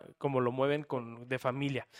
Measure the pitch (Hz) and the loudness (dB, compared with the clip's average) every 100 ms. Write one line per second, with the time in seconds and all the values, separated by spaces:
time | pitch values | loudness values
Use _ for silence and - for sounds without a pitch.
0 | - - 143 131 123 131 139 147 147 131 | -10 -4 0 4 2 4 4 2 0 -4
1 | 117 117 123 131 131 127 139 127 - - | -4 -10 -4 -2 0 0 0 -2 -6 -14